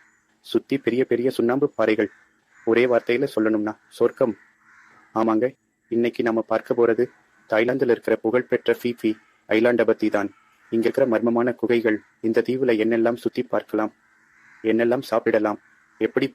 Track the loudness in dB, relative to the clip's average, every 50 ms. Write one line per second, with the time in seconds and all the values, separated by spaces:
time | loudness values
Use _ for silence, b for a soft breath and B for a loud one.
0 | _ _ _ _ _ _ _ _ _ -4 -4 -4 -2 -2 -6 -4 -4 -2 -2 -2
1 | 0 0 -2 -2 -2 -2 -2 0 0 0 0 0 0 -2 -2 0 0 0 2 2
2 | 0 -2 -4 _ _ _ _ _ _ _ _ -8 -2 0 2 2 4 2 2 0
3 | 0 0 -2 -2 -2 -2 -2 -2 0 0 0 -2 -2 -6 -8 -10 _ _ -4 0
4 | 0 0 0 0 -2 -2 -2 -6 _ _ _ _ _ _ _ -20 _ _ _ _
5 | _ _ -4 -2 0 0 0 0 0 -2 -4 _ _ _ _ _ _ -6 -2 -2
6 | -2 -2 -2 -2 -2 -2 -2 -2 -2 -2 -2 -4 -2 -2 0 2 2 2 2 2
7 | 0 -4 -4 _ _ _ _ _ _ -4 0 0 0 0 -2 -2 0 0 0 0
8 | 0 -2 -2 -2 0 0 0 -2 -2 0 -2 -2 0 -2 -2 -2 -2 -6 -6 -4
9 | -4 -4 -4 -4 _ _ _ _ _ -2 0 2 2 2 2 2 2 2 0 0
10 | 0 -2 -2 -2 -4 -6 -10 _ _ _ _ _ _ _ -2 -2 0 0 0 0
11 | 0 2 2 0 0 0 0 0 0 -2 -2 -2 -2 0 0 2 2 0 -2 -2
12 | -4 _ _ _ -4 -2 0 0 0 0 -2 -2 0 0 2 2 2 0 0 0
13 | 0 0 0 -2 -4 -6 -4 -4 -6 -4 -4 -6 -6 -4 -4 -4 -4 -4 -6 _
14 | _ _ _ _ _ _ _ _ _ _ -18 -8 -4 -2 0 0 2 0 0 -2
15 | -2 -2 -2 -2 0 2 0 2 2 0 -4 -4 _ _ _ _ _ _ _ -4
16 | -4 -2 -2 -2 -4 -2 0